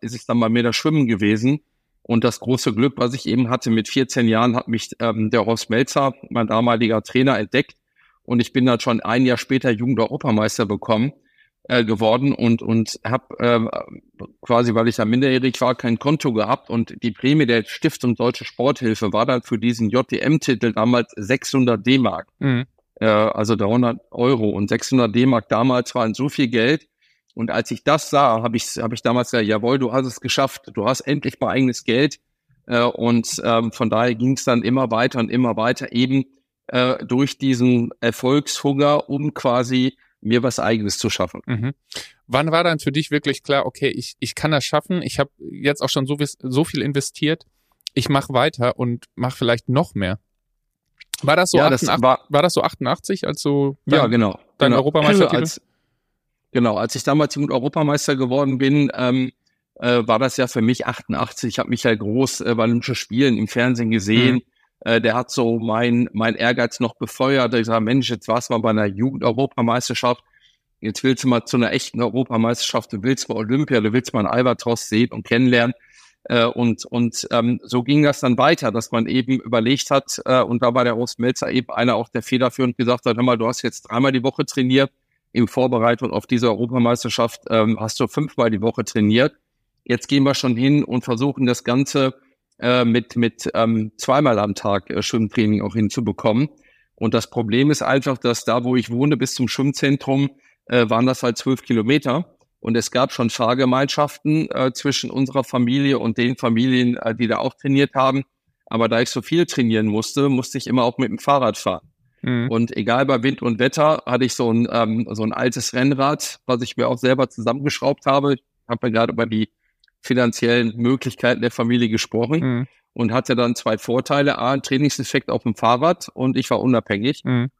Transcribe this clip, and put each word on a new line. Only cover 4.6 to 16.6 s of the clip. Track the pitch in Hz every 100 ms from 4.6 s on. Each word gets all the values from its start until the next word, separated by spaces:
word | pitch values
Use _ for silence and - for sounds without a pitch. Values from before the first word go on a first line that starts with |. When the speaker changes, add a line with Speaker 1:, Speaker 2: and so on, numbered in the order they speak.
| -
Speaker 1:
mich, | 113 - -
ähm, | 117 110 107
der | 117 104
Horst | 113 -
Melzer, | 113 - 147 139 - -
mein | 117 110
damaliger | 110 120 113 113 110
Trainer, | - 123 135 110
entdeckt. | 104 131 - _ _ _ _ _
Und | - 123
ich | 127
bin | 135 127
dann | 117
schon | 131 113
ein | 98 120 127
Jahr | 120
später | - 131 131
Jugend-Europameister | 107 120 113 110 151 135 107 107 -
bekommen, | 101 101 - 110 135 - _ _ _ _
äh, | - 123
geworden | 110 104 110 120 139
und, | - 117 113
und | - 113 110 -
hab, | - 127 - -
ähm, | 120 117 110 - - - - - - _
quasi, | - 117 120 110
weil | 117
ich |
da | 110
minderjährig | 110 123 135 127 127 -
war, | 123
kein | 123 120 113
Konto | 143 156 139
gehabt. | 110 104 139